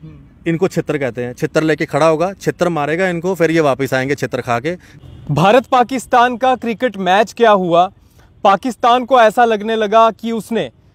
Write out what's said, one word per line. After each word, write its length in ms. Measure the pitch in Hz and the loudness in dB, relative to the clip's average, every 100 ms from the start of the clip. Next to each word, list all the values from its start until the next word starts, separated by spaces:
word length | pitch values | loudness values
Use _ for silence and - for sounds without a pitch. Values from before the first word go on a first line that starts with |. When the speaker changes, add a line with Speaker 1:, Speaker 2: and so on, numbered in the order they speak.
Speaker 1:
हम्म। 460 | - - - _ - | -20 -20 -20 _ -4
Speaker 2:
इनको 180 | 165 180 | -2 -2
छितर 300 | - 160 151 | -2 -4 -4
कहते 260 | 135 117 | -4 -6
हैं। 100 | 123 | -10
छितर 300 | 123 156 160 | -6 -2 -2
लेके 220 | 160 151 156 | 0 -2 -2
खड़ा 220 | 143 160 | 0 0
होगा, 260 | 160 175 | 0 -4
छितर 360 | 196 - 147 175 | -4 -6 -2 -2
मारेगा 380 | 165 143 160 190 | -2 -4 -2 -2
इनको, 280 | 175 170 180 | -2 -6 -2
फिर 160 | 165 | 0
ये 80 | 165 | 2
वापस 340 | 151 127 135 | 0 0 -2
आएंगे 220 | 135 131 143 | -2 -2 -4
छितर 260 | 127 131 | -4 -6
खा 180 | 123 120 | -4 -4
के। 180 | 139 175 - - - - - | -4 -10 -14 -20 -20 -20 -4
Speaker 1:
भारत 340 | 151 185 240 240 | 2 4 4 2
पाकिस्तान 720 | 254 240 262 - 254 247 240 | 0 0 -2 0 2 2 0
का 180 | 254 247 | -2 -2
क्रिकेट 420 | 233 220 254 196 | -4 -4 -4 -4
मैच 360 | 180 190 220 | 0 2 0
क्या 180 | - 233 | 2 2
हुआ, 400 | 208 180 170 180 _ _ _ _ _ | 4 2 2 0 _ _ _ _ _
पाकिस्तान 600 | 208 196 262 220 247 247 240 | 0 2 -2 -2 2 2 2
को 160 | 262 | 4
ऐसा 240 | 220 214 240 | 4 4 0
लगने 300 | 214 208 220 | 0 -2 -4
लगा 360 | 214 226 226 | 2 4 2
कि 200 | - 226 | 0 -6
उसने 400 | 226 - 226 139 _ _ | -6 -4 -6 -6 _ _